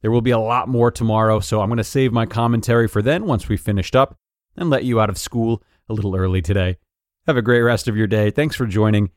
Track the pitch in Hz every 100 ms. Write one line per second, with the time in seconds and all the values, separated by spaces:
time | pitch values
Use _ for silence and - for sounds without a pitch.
0 | 107 120 117 117 110 120 - 127 120 -
1 | 113 110 110 110 98 107 101 117 123 139
2 | 131 117 113 - 117 117 107 117 117 104
3 | 107 165 208 117 - 104 - 101 92 127
4 | 139 - _ _ _ - 175 139 127 117
5 | 107 92 - 120 113 113 _ _ _ 110
6 | 101 95 92 92 87 101 92 92 _ _
7 | _ _ - 131 113 120 117 117 - 107
8 | 107 107 104 101 151 - 120 98 107 104
9 | 101